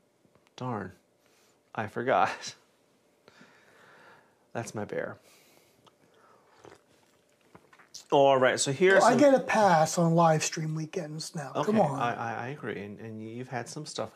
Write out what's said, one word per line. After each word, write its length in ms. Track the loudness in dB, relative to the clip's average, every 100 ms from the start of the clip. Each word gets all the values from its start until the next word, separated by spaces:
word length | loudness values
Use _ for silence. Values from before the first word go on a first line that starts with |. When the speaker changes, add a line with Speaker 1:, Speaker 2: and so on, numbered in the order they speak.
| _ _ _ _ _
Speaker 1:
darn. 380 | -12 -8 -8 -10 -16 _ _ _ _ _ _ _
I 140 | -10 -8
forgot." 680 | -6 -2 0 0 -4 -14 -18 _ _ _ _ _ _ _
<laughs> 1160 | _ -20 _ _ _ _ _ -20 -20 _ _ _
That's 200 | -12 -10
my 120 | -10
bear. 320 | -8 -8 -8 -12 _ _ _ _ _ _ _ _ _ _ _ _ _ _ -20 -20 _ _ _ _ _ _ _ -20 _ _ _ -20 0
All 260 | 4 6 6
right, 240 | 4 2
so 120 | -2
here's 280 | 2 4 6
Speaker 2:
Well, 80 | 6
I 20 |
Speaker 1:
some 80 | 6
Speaker 2:
get 140 | 6
a 60 | 4
pass 560 | 2 2 4 4 2 2
on 180 | 2
live 300 | 4 4 4
stream 300 | -2 -6 -6
weekends 600 | -8 -8 -8 -10 -10 -12
now. 180 | -12 -8 -4
Speaker 1:
Okay, 100 | 0
Speaker 2:
Come 140 | 0
on. 180 | 0 0
Speaker 1:
I, 140 | -4
I, 300 | -4 -6 -8
I 40 | -10
agree. 300 | -10 -10 -10
And, 160 | -12 -14
and 220 | -14 -14 -14
you've 220 | -14 -10
had 200 | -10 -10
some 160 | -12 -12
stuff 240 | -10 -10